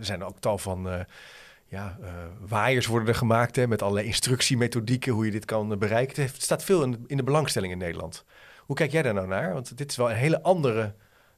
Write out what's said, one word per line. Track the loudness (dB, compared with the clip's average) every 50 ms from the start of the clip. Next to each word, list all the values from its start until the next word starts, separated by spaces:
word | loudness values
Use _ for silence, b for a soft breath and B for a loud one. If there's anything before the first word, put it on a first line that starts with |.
zijn | -8 -6 -6 -6 -6
ook | -8 -10 -4
tal | -2 0 0 0
van, | -2 -4 -4 -4 -4 -4
eh, | -4 -4 -6 B B B B B B B B B B B B
ja, | _ -12 -10 -10 -10 -10 -12 -12
eh, | -12 -12 -12 -12 -12 -14 -14 -8 -4
waaiers | -2 0 2 4 2 2 2
worden | 2 2 2 4 2
er | 2
gemaakt, | 2 4 4 4 4 4 2 2
hè, | 0 2
met | 2 2 0 0
allerlei | 0 0 0 0
instructiemethodieken, | 0 -2 -2 0 0 2 2 2 2 2 2 2 2 0 -2 0 0 0 0 0 0 0
hoe | 2 2
je | 0
dit | 0 -2 -4
kan, | -2 -2 -2 0 0 0
eh, | 0
bereiken. | 0 2 2 2 0 0 -2 -2 -4
Het | -4 -2 -4 -2
staat | -2 -2 -2 2
veel | 2 2 4 4
in | 2
de, | 0 -4 -6
in | -4 -4
de | -2 0
belangstelling | 2 2 2 2 2 0 -2 -2 -2 -4
in | -4
Nederland. | -4 -4 -4 -6 -8 -10 -10 -14 -18 B B B B B B B
Hoe | B B 0
kijk | 0 0 2
jij | 2 2 2
daar | 2 0
nou | 0 0 0
naar? | -2 -2 -2 -2 -4
Want | -6 -6 -10 -10 -10
dit | -8 -8
is | -2
wel | 0 2 2
een | 2
hele | 2 2 2 2 2 4
andere, | 4 4 4 4 2 2 2 0 -2 -4 b b b b b b b b